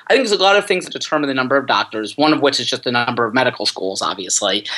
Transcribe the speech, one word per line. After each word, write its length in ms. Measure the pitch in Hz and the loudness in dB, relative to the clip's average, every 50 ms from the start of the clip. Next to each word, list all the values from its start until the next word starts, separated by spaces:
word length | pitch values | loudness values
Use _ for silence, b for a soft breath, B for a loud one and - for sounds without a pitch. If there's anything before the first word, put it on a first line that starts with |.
| B | B
I 80 | - 214 | 2 2
think 120 | 269 254 | 2 4
there's 60 | 208 | 2
a 100 | 208 175 | 0 2
lot 140 | 185 196 202 | 4 4 4
of 80 | 202 196 | 4 2
things 180 | - 190 180 - | 0 -2 -2 -4
that 80 | - | -6
determine 360 | - 131 - - 156 151 147 139 | -10 -10 -4 -2 -2 0 0 0
the 60 | 131 | 0
number 220 | 131 127 127 139 | 0 0 2 0
of 100 | 139 135 | 0 2
doctors, 500 | - 110 101 107 - 113 110 107 104 - | 2 0 0 0 -2 -6 -6 -6 -6 -2
one 160 | 139 151 156 | 2 2 2
of 80 | 151 135 | 4 4
which 180 | 139 139 - 123 | 2 2 2 0
is 60 | 120 - | -2 -4
just 160 | 127 117 - | -4 -4 -4
the 80 | 131 | -2
number 320 | 120 120 120 123 117 117 117 | 0 0 0 0 0 0 -2
of 80 | 110 113 | 0 2
medical 320 | 131 127 123 - - 104 | 2 2 2 0 -2 -4
schools, 340 | - - - 92 95 98 95 | -6 -4 -4 -6 -6 -4 -4
obviously. 600 | 92 82 95 101 90 - - - 104 95 98 104 - B B | -4 -4 -4 -6 -4 -4 -2 -2 0 0 -2 -2 -4 B B